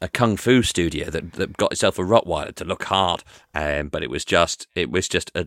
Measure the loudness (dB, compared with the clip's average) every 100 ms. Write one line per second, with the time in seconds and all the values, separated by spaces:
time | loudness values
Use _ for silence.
0 | -6 0 2 2 4 4 4 0 0 -2
1 | -4 -6 -8 -6 -6 -2 -2 2 0 0
2 | 4 4 4 -2 -4 -8 -8 -6 0 2
3 | 2 0 -6 -20 _ -6 -2 -2 -4 -6
4 | -6 -6 0 2 2 0 -8 -4 -2 -2
5 | 0 -2 -2 -4